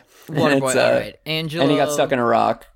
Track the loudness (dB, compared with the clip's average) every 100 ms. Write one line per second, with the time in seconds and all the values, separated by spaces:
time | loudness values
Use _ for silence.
0 | -12 -20 -8 -2 0 2 0 2 2 0
1 | -2 -10 -8 -6 -4 -2 0 2 0 0
2 | 0 0 2 2 2 -2 -10